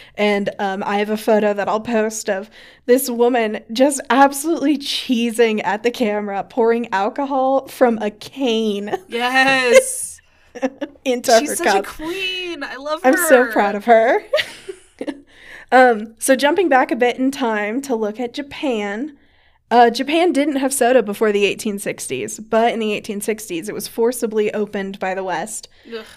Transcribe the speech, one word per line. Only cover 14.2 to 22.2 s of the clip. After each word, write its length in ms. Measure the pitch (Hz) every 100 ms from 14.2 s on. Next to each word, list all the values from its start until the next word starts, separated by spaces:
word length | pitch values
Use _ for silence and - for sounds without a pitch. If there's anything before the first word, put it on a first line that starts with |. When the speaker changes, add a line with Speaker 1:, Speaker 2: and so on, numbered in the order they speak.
| - 605 - - - - _ -
Speaker 1:
<laughs> 40 | - 277 - - - - -
Um, 440 | 254 254 214 226 -
so 180 | - 262
jumping 320 | 285 339 349
back 240 | 262 302
a 40 | 277
bit 220 | 247 226
in 120 | 262
time 480 | 269 233 208 208 240
to 140 | 277 226
look 240 | 208 214
at 140 | 240
Japan, 840 | 254 285 - 294 220 208 208 302 - _ _ _ _ -
uh, 220 | 233 233
Japan 400 | 226 269 330 359
didn't 240 | 262 294 269
have 180 | 254
soda 300 | - 240 254
before 280 | 208 196 220
the 140 | 202 196
eighteen 320 | - 220 202
sixties, 600 | - - - 131